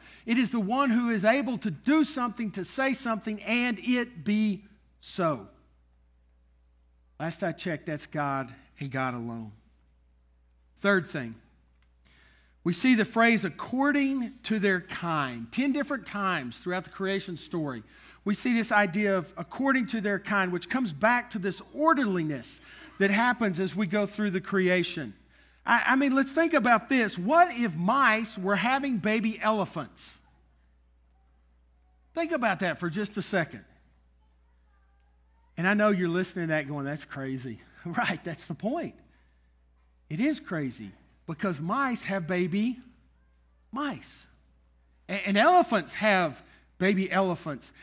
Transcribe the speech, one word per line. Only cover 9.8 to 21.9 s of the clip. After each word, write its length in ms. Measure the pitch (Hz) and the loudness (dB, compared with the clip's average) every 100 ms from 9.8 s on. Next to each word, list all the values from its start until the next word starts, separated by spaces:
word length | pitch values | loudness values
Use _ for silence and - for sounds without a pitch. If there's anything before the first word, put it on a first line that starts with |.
| _ _ _ _ _ _ _ _ _ _ | _ _ _ _ _ _ _ _ _ _
Third 260 | 202 196 160 | 2 2 0
thing, 300 | 147 117 113 _ _ _ _ _ _ _ _ _ _ _ _ | -8 -10 -14 _ _ _ _ _ _ _ _ _ _ _ _
we 100 | 170 | -4
see 200 | 170 262 | 0 4
the 120 | 240 202 | 4 4
phrase, 400 | 226 233 226 190 | 4 6 6 2
"according 920 | - - 254 285 285 269 269 233 - | -6 -6 0 2 2 2 0 -4 -8
to 160 | - 220 | -4 0
their 240 | 196 185 | 2 0
kind." 680 | 175 - 170 156 135 120 117 | -2 -8 -4 -2 -2 -4 -8
Ten 220 | - 277 | -2 0
different 320 | 277 285 277 | 0 -2 -6
times 540 | 175 202 196 170 123 117 | -6 -4 -2 -2 -4 -8
throughout 260 | 185 180 | -6 -6
the 60 | 180 | -6
creation 480 | - 190 196 190 165 | -6 -2 -2 -4 -10
story, 440 | - 175 147 123 - - - - | -6 -4 -4 -6 -12 -20 -20 -10
we 100 | - | -4
see 180 | 208 254 | -2 2
this 200 | 233 220 | 0 2
idea 440 | 208 202 180 208 190 | 2 2 2 2 0
of 160 | 156 - | -2 -10
"according 500 | 165 - 269 262 226 | -12 -4 2 2 0
to 140 | 226 | -2
their 180 | 202 196 | -2 -2
kind," 320 | - 202 185 | 0 0 0
which 180 | 175 - | -2 -4
comes 240 | 254 240 | -2 -2
back 380 | 143 214 240 240 | 0 2 2 0
to 80 | 220 | -6
this 240 | 185 170 - | -4 -6 -10
orderliness 880 | 240 311 | 0 4